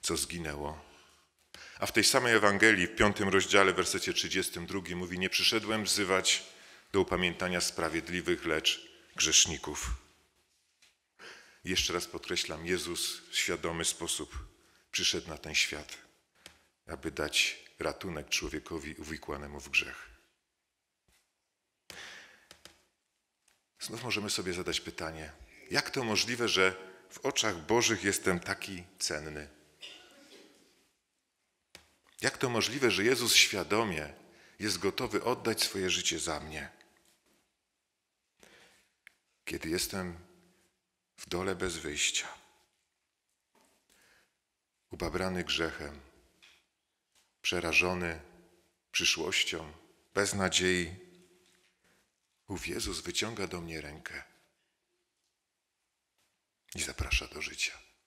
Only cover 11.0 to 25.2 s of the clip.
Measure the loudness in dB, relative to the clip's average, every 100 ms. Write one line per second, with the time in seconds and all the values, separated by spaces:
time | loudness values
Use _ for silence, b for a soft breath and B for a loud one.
11 | _ _ B B B B -2 0 0 -2
12 | -4 -10 -4 -4 -2 -6 -2 -2 -2 -4
13 | -4 -6 -6 -4 -2 -2 -2 -2 -2 -2
14 | -4 -4 -6 -12 -14 _ b b b -2
15 | 0 0 -6 -12 -4 -2 0 -4 -10 -16
16 | -20 _ _ B B B B B -12 -8
17 | -6 -4 -2 2 0 -2 -16 -4 -4 -2
18 | -6 -6 -4 -4 -4 -8 -6 -8 -8 -12
19 | -10 -10 -8 -8 -8 -12 -2 -2 -2 -10
20 | -16 -20 _ _ _ _ _ _ _ _
21 | _ _ _ _ _ _ _ _ _ B
22 | B B B B B -20 -20 _ _ _
23 | _ _ _ _ _ _ _ _ -10 -8
24 | -4 -4 -2 -2 -2 -4 -2 -4 -4 -8
25 | -8 -8